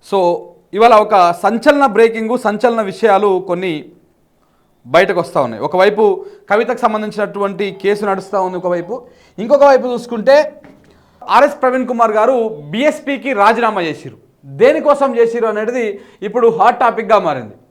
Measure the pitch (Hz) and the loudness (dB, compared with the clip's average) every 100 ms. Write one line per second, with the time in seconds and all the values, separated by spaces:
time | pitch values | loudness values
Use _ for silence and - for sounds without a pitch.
0 | - 196 175 170 - _ _ 196 233 220 | -2 0 0 -2 -8 _ _ 2 6 6
1 | 214 196 175 170 202 226 302 285 269 202 | 4 4 2 2 -2 0 2 2 2 4
2 | 226 220 220 247 214 208 247 233 196 - | 2 2 -4 -2 -2 0 0 0 -4 -2
3 | 220 190 208 185 185 175 185 151 - _ | 2 2 2 0 -2 -6 -4 -8 -12 _
4 | _ _ _ _ _ _ _ _ 120 156 | _ _ _ _ _ _ _ _ 0 0
5 | 190 180 165 165 127 110 143 185 196 202 | 2 -2 -4 -4 -4 -4 -4 0 0 2
6 | 214 185 - - _ 208 240 233 240 214 | 0 0 -8 -20 _ -2 -2 -2 -2 -2
7 | 214 202 202 202 196 185 202 190 196 208 | -6 -6 -6 -4 -6 -4 -6 -4 -4 -2
8 | 208 190 185 202 185 180 180 175 170 247 | -2 -4 -4 -4 -4 -4 -4 -4 -6 -12
9 | - _ _ - 220 285 285 262 247 240 | -14 _ _ -12 0 4 6 4 0 -6
10 | 240 233 220 285 294 - - _ _ _ | -6 -4 2 2 2 -8 -20 _ _ _
11 | _ _ 233 214 285 285 262 254 247 233 | _ _ 0 2 2 0 -2 -2 -4 0
12 | 226 214 226 262 220 151 147 196 294 294 | 0 2 2 0 -2 -8 -8 -2 -2 -2
13 | 269 269 254 202 202 233 233 202 165 143 | -8 -6 -4 2 2 2 -2 -2 -6 -8
14 | 135 110 _ _ 139 139 240 311 294 285 | -14 -20 _ _ -18 2 2 4 0 0
15 | 277 233 226 233 220 208 214 214 214 196 | 0 0 0 0 -4 -2 -4 -4 -4 -6
16 | - _ 202 247 233 180 214 226 247 208 | -16 _ -6 0 0 4 2 2 -2 -2
17 | 202 208 175 135 107 98 _ | 0 2 2 -6 -10 -20 _